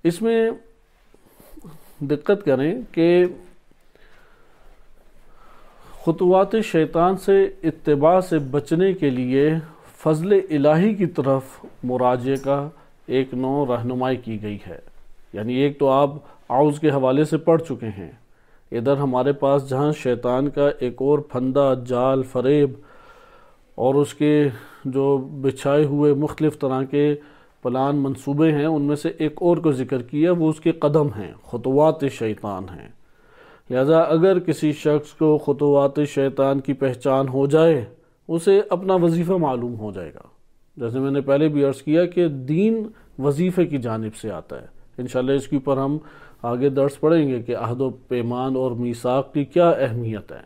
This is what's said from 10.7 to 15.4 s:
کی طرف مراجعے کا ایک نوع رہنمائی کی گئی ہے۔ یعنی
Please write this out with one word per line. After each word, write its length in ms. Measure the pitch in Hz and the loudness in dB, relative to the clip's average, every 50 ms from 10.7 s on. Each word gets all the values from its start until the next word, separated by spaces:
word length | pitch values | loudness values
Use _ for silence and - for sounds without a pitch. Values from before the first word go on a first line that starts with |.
| 151 160 190 220 220 | 4 4 2 2 2
کی 100 | 190 190 | 0 -2
طرف 600 | 160 - - 135 139 135 135 131 - - - - - - - - | -2 -2 -2 0 0 0 0 -2 -8 -18 -20 -20 -20 -16 -10 -6
مراجعے 520 | 123 127 123 123 123 127 123 120 131 139 | -4 -2 2 2 2 2 0 0 -2 -4
کا 340 | 131 - 135 139 143 139 151 165 - - - - _ _ | -2 -2 -2 -2 -2 -4 -8 -12 -18 -20 -20 -20 _ _
ایک 260 | - 123 131 131 131 - | -4 -2 -2 -2 -2 -4
نوع 420 | 123 131 131 135 147 143 123 123 | -4 -2 -2 0 -2 0 0 -2
رہنمائی 420 | 117 113 120 127 127 127 131 131 | -2 -2 -4 -4 -2 -2 -2 -2
کی 240 | 120 - 113 113 104 | -4 -6 -8 -10 -8
گئی 160 | 104 104 104 98 - | -8 -8 -10 -10 -12
ہے۔ 120 | 95 82 - - - - - - - - - - - - | -16 -16 -16 -18 -20 -20 -20 -20 -20 -20 -20 -20 -14 -10
یعنی 200 | 101 | -8